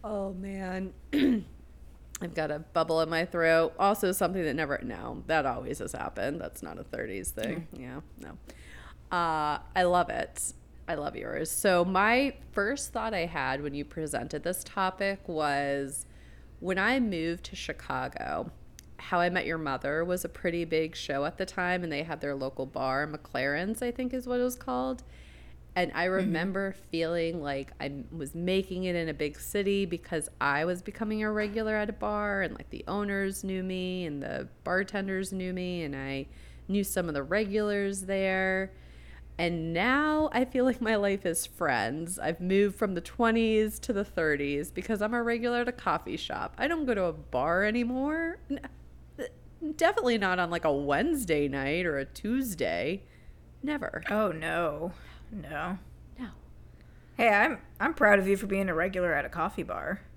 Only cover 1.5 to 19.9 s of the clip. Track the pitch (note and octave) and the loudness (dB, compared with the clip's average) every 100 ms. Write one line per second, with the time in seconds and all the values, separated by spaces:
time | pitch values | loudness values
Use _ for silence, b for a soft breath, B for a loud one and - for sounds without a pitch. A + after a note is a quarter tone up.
1.5 | - - - - - - - E3+ E3+ D#3 | -16 -20 -18 -18 -18 -16 -8 -6 -2 -2
2.5 | D3+ E3 E3+ D#3+ D#3+ D#3+ E3 F3 F3 E3 | -4 -2 0 4 4 4 2 2 4 6
3.5 | E3 E3 - G3 G#3+ F#3+ F#3+ F3 F#3+ D#3 | 8 6 4 4 4 2 2 2 2 0
4.5 | C3+ D3 C#3 B2 F#2 A#2+ C#3 E3+ D#3 C3+ | 0 0 0 -2 -6 -8 -8 0 2 2
5.5 | A#2+ - C3 G2+ - - G2 A2+ D3 - | -2 -4 -6 -6 -4 -6 -2 -2 -2 -8
6.5 | - D#2+ E2+ - A#2 - F#2+ F2+ - A2 | -8 -12 -10 -8 -6 -4 -4 -6 -4 -4
7.5 | E3 D#3+ - B2+ C3 - - - - - | -4 -8 -12 -10 -12 -14 -16 -16 -16 -18
8.5 | B B B B B - F3 E3+ D#3 D3+ | B B B B B -2 0 2 2 2
9.5 | D3 - - F3+ F3+ F3 - - - - | 0 -2 2 6 6 4 0 -4 -4 -8
10.5 | - - - - D#3 D3 - - C#3+ D#3+ | -8 -18 -16 -6 -4 -2 -4 -6 -4 -2
11.5 | - G3+ F3+ F3 F#3 G#3 B3 C#4 - - | 2 6 6 6 4 6 6 2 -2 -6
12.5 | - G3+ C#4 - A#3 A3 G3+ E3 D#3+ C3 | -2 0 0 -4 -4 -2 -2 -2 0 0
13.5 | C3+ D3 C#3+ C#3+ - D#3 B2 A#2+ D3+ E3+ | 0 -2 -4 -6 -6 -4 -4 -4 -4 -2
14.5 | F#3 - - F#3+ F#3 G3 G3 - D#3+ D3 | -4 -4 -2 -2 0 -2 -2 -4 0 2
15.5 | C#3+ C#3+ C#3 C#3 - - b b b b | 2 2 0 -2 -6 -10 b b b b
16.5 | - F3 F#3+ G#3 C4+ A3+ E3+ E3 F3 - | -8 -2 2 4 4 2 2 0 -2 -8
17.5 | - - - - B2+ C3 - - E2+ - | -10 -8 -8 -4 -4 -2 -4 -4 -2 -4
18.5 | - - - - - - F3+ F3 F3+ C3+ | -10 -18 -20 -20 -16 0 4 4 4 0
19.5 | E3 D3+ C3 C#3 | -2 -2 -2 0